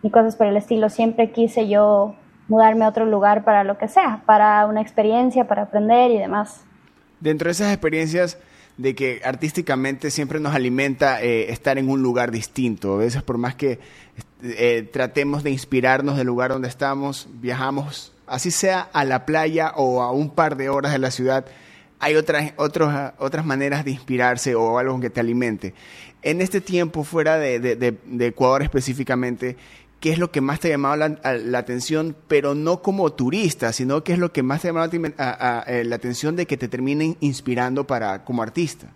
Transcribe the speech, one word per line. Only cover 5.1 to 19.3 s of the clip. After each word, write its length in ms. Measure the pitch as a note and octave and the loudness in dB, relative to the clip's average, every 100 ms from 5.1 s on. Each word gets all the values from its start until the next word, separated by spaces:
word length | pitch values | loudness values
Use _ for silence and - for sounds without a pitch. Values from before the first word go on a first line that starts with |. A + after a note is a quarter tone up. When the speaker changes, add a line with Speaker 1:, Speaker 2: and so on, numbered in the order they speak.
| A3+ B3+ A#3+ A#3 | 4 2 2 2
Speaker 1:
para 160 | G3+ | 0
aprender 480 | G#3 G#3 G#3+ A#3+ B3 | 0 0 4 6 6
y 80 | A3 | 4
demás. 460 | F#3+ G3+ G#3 - - _ _ _ _ _ | 0 -2 -4 -8 -20 _ _ _ _ _
Speaker 2:
Dentro 260 | D3+ D#3 E3 | -2 0 0
de 60 | |
esas 180 | F3 G3+ | 0 0
experiencias 680 | G3 D#3+ D#3+ D#3+ E3+ F3+ - - - _ - | 0 0 0 -2 0 0 -2 -20 -20 _ -4
de 180 | C3 | -4
que 260 | B2+ C3+ A#2+ | -2 -4 -2
artísticamente 840 | B2+ B2+ D#3 F3+ D#3+ C3+ C3+ C#3 D3+ | -4 -4 -4 -4 -2 -2 -2 -4 -6
siempre 300 | D3 C#3+ D#3 | -4 -4 -4
nos 140 | D3+ | -4
alimenta, 680 | D3 B2+ B2+ C#3 B2+ C#3 B2 | -2 -2 -2 -2 0 0 0
eh, 280 | A#2+ A2+ G2+ | 0 0 -2
estar 280 | A#2 - C3+ | -4 -2 -2
en 120 | C3 | 0
un 120 | C3+ | 0
lugar 280 | C3 B2 A#2+ | 0 0 -2
distinto. 640 | A2+ - - B2 G2+ G2 | -4 -8 -4 -4 -2 -2
A 40 | G2 | 0
veces 240 | A#2 C3 | 0 -2
por 140 | - A#2+ | -4 -4
más 180 | A#2+ | -4
que, 240 | B2+ C#3 A#2 - - - - - _ | -2 -4 -4 -10 -20 -20 -20 -20 _
eh, 460 | B2 G#2+ A#2+ A#2 G#2+ | -12 0 2 2 -2
tratemos 520 | C3 B2+ D3 C#3+ C#3+ | -4 -2 0 -2 -2
de 80 | D3 | -2
inspirarnos 680 | C3+ - C3 B2+ C3+ C#3+ C#3 | -4 0 0 4 2 0 -2
del 100 | B2+ | -2
lugar 240 | A#2+ B2+ | -2 -2
donde 180 | C3 B2 | -2 -6
estamos, 600 | - C#3 C#3 C#3 C3+ - | -4 -4 -4 -6 -8 -14
viajamos, 840 | B2 B2 B2+ C3 C#3 D3 - - _ - | -10 -8 -4 -4 -4 -8 -12 -18 _ -10
así 240 | C3 F3+ | -6 -4
sea 380 | E3+ F#3+ F#3 - | 0 0 0 -2
a 100 | E3 | -2
la 220 | C#3 B2+ | 0 -2
playa 480 | - | 0